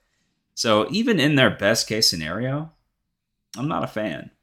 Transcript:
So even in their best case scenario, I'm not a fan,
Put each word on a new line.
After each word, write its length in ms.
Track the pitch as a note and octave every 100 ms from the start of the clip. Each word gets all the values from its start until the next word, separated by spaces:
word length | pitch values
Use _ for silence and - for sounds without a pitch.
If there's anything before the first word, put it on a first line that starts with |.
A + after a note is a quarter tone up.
| _ _ _ _ _ -
So 320 | A#2 G#2+ -
even 300 | G3 A#3 F#3+
in 160 | C#3+ C#3
their 160 | A#2
best 360 | E2 G2+ A#2 -
case 220 | A2 A2
scenario, 640 | E2+ D#2 F#2+ C3 C#3+ D#3+ _ _ _ _ _ _ _ _ -
I'm 100 | D3
not 160 | E3+
a 40 | -
fan, 440 | G#2+ G#2+ C#2+ - _